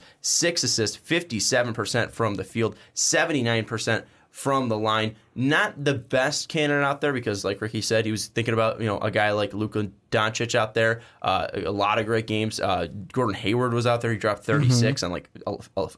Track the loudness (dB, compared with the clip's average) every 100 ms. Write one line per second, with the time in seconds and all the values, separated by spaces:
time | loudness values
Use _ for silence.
0 | -10 _ -2 0 2 0 0 0 0 -4
1 | -2 -2 -2 -2 2 2 2 -2 -2 -2
2 | -2 0 -2 -2 -4 -2 -2 -2 -10 -4
3 | 0 2 2 0 2 0 -2 -4 -2 -2
4 | -4 _ _ -6 0 0 0 0 0 0
5 | 0 -6 _ -2 2 2 2 0 -2 -2
6 | 0 2 2 0 -2 0 2 2 2 0
7 | -2 -2 -2 -2 -2 -4 -4 -4 0 2
8 | 2 -2 -4 -4 0 2 2 0 -2 -2
9 | 0 2 2 2 -2 -2 -4 -2 -4 -8
10 | _ 0 2 0 0 0 0 2 2 0
11 | -6 -6 -2 0 -2 -4 -2 0 2 2
12 | 0 0 0 -2 -2 -2 -2 -2 -4 -8
13 | -6 -2 0 0 0 0 2 2 2 2
14 | 0 0 0 -2 0 2 4 4 4 2
15 | -2 -6 -10 -10 -8 -8 -6 -4 -4